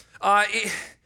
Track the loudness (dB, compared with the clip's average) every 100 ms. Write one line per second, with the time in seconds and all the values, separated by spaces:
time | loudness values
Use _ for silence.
0 | _ -6 2 2 2 -2 -4 -8 -12 -20